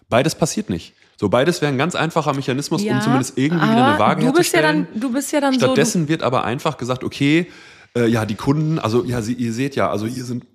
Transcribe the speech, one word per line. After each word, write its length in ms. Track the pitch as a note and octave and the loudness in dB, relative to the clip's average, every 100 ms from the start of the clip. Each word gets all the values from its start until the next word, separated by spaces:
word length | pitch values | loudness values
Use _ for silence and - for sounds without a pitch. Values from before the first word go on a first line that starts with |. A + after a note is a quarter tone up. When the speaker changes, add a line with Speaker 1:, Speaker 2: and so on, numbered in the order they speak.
| - | 0
Speaker 1:
Beides 280 | - C#3+ - | 2 2 0
passiert 340 | D#3+ - - | -2 -2 -4
nicht. 240 | E2+ - _ _ - | -6 -6 _ _ -4
So, 120 | G#2 | 2
beides 320 | A#2+ D3+ F3 | 4 2 0
wäre 120 | D3 | -2
ein 60 | C3 | 0
ganz 180 | E3 - | -2 -2
einfacher 360 | D#3+ E3 D3 | -2 -2 -2
Mechanismus, 480 | C3+ C3+ C3 - E3 | -2 -2 -4 -2 -4
um 40 | G#3 | 0
Speaker 2:
Ja, 140 | B2+ | 0
Speaker 1:
zumindest 360 | A2+ - - - | 2 0 0 -2
irgendwie 320 | C#3+ E3+ A3 | 0 2 2
wieder 140 | A3+ | 4
eine 80 | C4 | 4
Speaker 2:
aber 80 | D4+ | 4
Speaker 1:
Waage 220 | A2 D#3 | 2 2
Speaker 2:
du 120 | B3+ | 2
bist 200 | D#4 E4+ | 2 2
ja 60 | E4+ | 2
Speaker 1:
herzustellen. 240 | D4+ D4+ - | 2 0 -2
Speaker 2:
dann, 80 | G#3+ | -4
du 120 | C4 | -4
bist 200 | B3+ C#4 | -4 -2
ja 80 | D4+ | 0
dann 120 | C#4 | 0
so, 40 | C4 | 2
Speaker 1:
Stattdessen 440 | B3+ C4 A3 F#3 | 2 2 2 0
Speaker 2:
du 40 | D3 | 0
Speaker 1:
wird 120 | D#3+ | 0
aber 220 | A#2+ C3 | 0 0
einfach 320 | - C3 D#3+ C#3 | -2 -2 -4 -6
gesagt, 260 | A#2+ B2+ | -6 -4
"Okay, 480 | - - C#3+ D#3+ F3 - - - - A#2+ | -6 -2 2 2 0 -10 -20 -20 -8 0
äh, 100 | A#2 | 2
ja, 180 | A2+ | 2
die 120 | G#2+ G#2 | 0 -4
Kunden, 420 | - D3+ D#3 D#3+ | 0 0 0 0
also 240 | G#2+ A#2+ | 0 0
ja, 160 | A#2+ A#2+ | 0 -4
sie, 100 | G#2+ | -4
ihr 200 | A#2+ A#2 | -4 -4
seht 220 | A2+ C#3 | -2 -4
ja, 160 | B2 F#2 | 0 -2
also 160 | G2+ A2 | 0 -4
hier 160 | B2+ | -6
sind 220 | B2 B2 - | -8 -8 -2